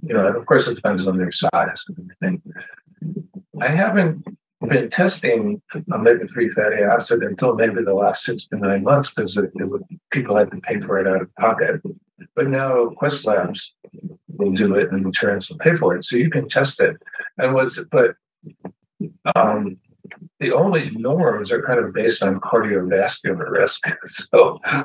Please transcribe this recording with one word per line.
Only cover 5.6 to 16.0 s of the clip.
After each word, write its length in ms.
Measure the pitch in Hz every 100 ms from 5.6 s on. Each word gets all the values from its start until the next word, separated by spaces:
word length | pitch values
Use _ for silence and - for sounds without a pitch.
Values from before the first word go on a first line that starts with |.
| - 165 -
omega-three 560 | 98 113 120 101 - -
fatty 320 | - 107 -
acid 400 | 101 117 - 117
until 320 | 101 98 -
maybe 300 | 113 113 95
the 100 | 95
last 300 | 95 101 -
six 240 | - 117 -
to 100 | 107
nine 260 | 101 98
months, 300 | 101 143 139
'cause 240 | - 90 101
it, 140 | 95
it 120 | - 92
would, 180 | 98 - - _
people 260 | - 120 101
had 140 | 104
to 80 | 92
pay 200 | - 104
for 180 | - 98
it 80 | 95
out 140 | 95
of 140 | 92 -
pocket. 460 | 113 101 127 156 - - _ - 165 -
But 120 | 139
now 400 | 135 135 127 117 -
Quest 280 | 139 147 110
Labs 500 | 101 90 - - _ - - - - -
will 260 | - 101
do 200 | 95 104
it 180 | 98 -
and 140 | 98 95
insurance 460 | 92 107 98 -
will 80 | 82
pay 160 | - 82
for 200 | -
it. 80 | 87